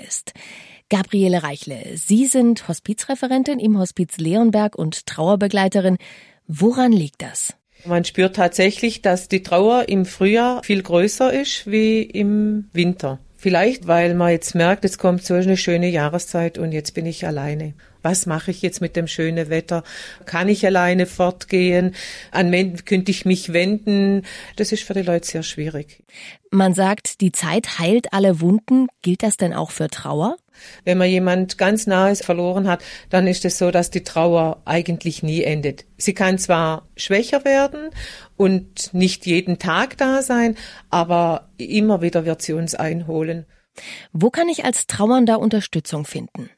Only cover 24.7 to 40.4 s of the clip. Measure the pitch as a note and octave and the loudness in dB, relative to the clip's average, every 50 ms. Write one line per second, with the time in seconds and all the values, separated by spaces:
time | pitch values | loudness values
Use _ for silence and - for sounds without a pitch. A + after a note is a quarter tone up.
24.7 | A3 G#3+ - - G3 G3 F3+ F3+ E3+ E3+ E3+ - - D#3+ D#3+ - - - D3+ D#3+ | -2 -4 -4 -4 -4 -4 -2 0 -2 -2 -2 -4 -8 -8 -8 -8 -8 -8 -8 -8
25.7 | D#3 C#3+ D3+ - - _ _ _ - - - - - - _ - - G3 F#3+ F#3+ | -8 -10 -12 -12 -18 _ _ _ -20 -20 -20 -20 -20 -20 _ -2 2 2 4 4
26.7 | F3 F#3+ F#3+ F#3+ G#3 - - - - - G3+ F3+ - - F3 D#3 E3 A3+ A#3+ - | 4 2 2 0 0 -2 -6 -8 -4 0 0 0 0 0 -2 -2 -2 -2 -2 -4
27.7 | - - E3+ E3+ G#3+ B3 - - - G3 G3 G3 F3+ D#3 E3 F3 G3 A3 - - | -4 -2 0 2 2 2 2 0 0 2 2 2 2 2 2 2 2 2 2 2
28.7 | B3+ C4 C4 B3 - _ - F3 F3+ - - G#3+ - - G3 E3+ - C#3 D#3+ - | 2 2 2 2 -2 _ -2 -2 -2 0 0 -2 0 0 -2 -2 -2 -4 -6 -6
29.7 | - - D#3 D3+ - - - C#3+ C#3+ D3 E3 A#3 E4 F4+ _ _ _ - - - | -6 -6 -6 -6 -6 -8 -8 -6 -4 -2 -2 -2 -4 -6 _ _ _ -20 -20 -20
30.7 | - - - F3+ F3+ F3+ F#3 F#3 F#3 F3+ F#3 F3+ F3+ F#3 F#3 F#3 - - F#3+ F#3+ | -20 -8 -2 0 2 2 4 4 4 2 2 2 2 2 0 -2 -2 0 2 2
31.7 | G#3+ G#3+ - G#3 F#3+ F#3 F#3+ G3 G3+ G3 - - F3 E3+ F3 F3+ F#3 G3 G3 G3 | 2 0 0 2 2 4 4 4 2 2 0 -2 -2 0 0 0 0 0 0 0
32.7 | F3 F3 - - - - - - - F#3 F#3 F#3 F#3 - - G#3+ - - F#3 F3 | 0 -2 -4 -10 -20 -20 -8 -2 0 2 2 2 2 0 -2 -2 0 0 0 2
33.7 | F3 F3 F3 - - F3+ - - - E3 E3 F3 E3+ E3+ D#3+ D#3+ D#3+ - - - | 2 2 0 0 -2 -6 -6 -4 -2 2 2 4 4 4 2 0 -2 -4 -6 -2
34.7 | D3+ E3+ E3+ - E3+ D#3 - E3+ D3+ - - D#3 D#3 E3+ - - D#3 D3+ C#3+ C#3+ | -2 -2 -2 -2 -4 -4 -4 -6 -6 -4 -4 -4 -2 0 0 0 -2 -2 -2 -4
35.7 | C#3 - - _ _ - - - F#3 - G3 F#3+ F#3+ F#3 - - F3 E3 E3 D#3+ | -6 -8 -12 _ _ -6 -4 -2 0 0 2 0 0 0 0 2 2 2 2 0
36.7 | D#3+ D#3 - - _ - - - G3 G#3 A#3+ - - C#4 C#4 C#4 C4+ C#4 C#4 C#4 | -2 -4 -8 -14 _ -8 -4 0 0 0 0 0 0 0 2 2 2 2 2 0
37.7 | D4 D4 D4+ D#4 - - - - - - - - _ - G3+ F#3+ F#3+ F#3 F#3 - | -2 -6 -12 -12 -12 -14 -14 -14 -16 -18 -20 -10 _ 0 2 2 2 0 -2 -6
38.7 | - - - - - F3+ F#3 F#3 F#3 - - F3 E3 F3+ F#3+ F#3 F3 - - F#3 | -12 -12 -10 -4 0 2 2 2 0 -2 -2 0 0 0 0 -2 -4 -4 -2 0
39.7 | D#3+ F3+ A#3+ C4 - - C#4 C4 C4 C4+ C4+ - B3 A#3+ | 0 0 0 -2 -2 -2 0 0 0 0 0 0 0 2